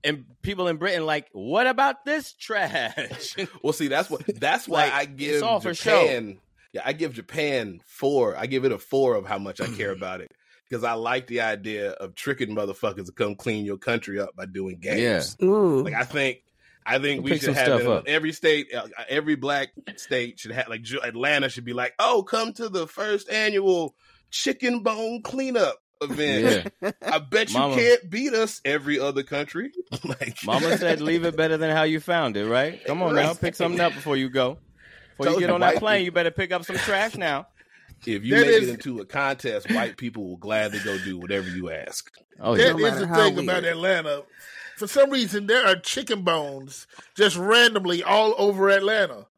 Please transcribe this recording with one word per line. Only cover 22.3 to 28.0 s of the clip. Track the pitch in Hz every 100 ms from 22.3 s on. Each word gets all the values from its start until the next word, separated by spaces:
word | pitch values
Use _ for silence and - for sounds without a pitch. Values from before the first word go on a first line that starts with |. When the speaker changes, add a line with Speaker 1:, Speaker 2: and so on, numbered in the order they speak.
| 226 226
Speaker 2:
to | 220 226
the | 185 160
first | - 214 202 208
annual | 214 214 202 196 180 156 _ _ _ _
chicken | - 269 262 254 240
bone | 220 220 226 233
cleanup | 220 262 262 240 165 - _ _
event." | 143 135 147 135 113 101 87 _
Speaker 1:
Yeah. | 196 -
Speaker 2:
I | 202 156
bet | 143 214 214
you | 226
Speaker 1:
Mama | 277 254
Speaker 2:
can't | 233 240